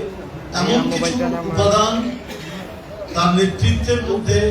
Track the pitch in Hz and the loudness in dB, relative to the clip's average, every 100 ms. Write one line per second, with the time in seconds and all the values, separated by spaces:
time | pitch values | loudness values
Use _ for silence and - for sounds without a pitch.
0 | - - - - - - 196 240 254 - | -4 -8 -12 -12 -8 -2 2 2 2 0
1 | 170 247 - - - 160 202 - 220 226 | 0 0 0 -2 -2 2 4 4 4 0
2 | - - - - - - - - - - | -2 -6 -10 -12 -12 -12 -12 -14 -14 -12
3 | - 170 175 180 190 - - 233 - 240 | -8 0 2 4 2 4 2 4 2 0
4 | 226 202 214 202 214 | 0 -2 2 2 2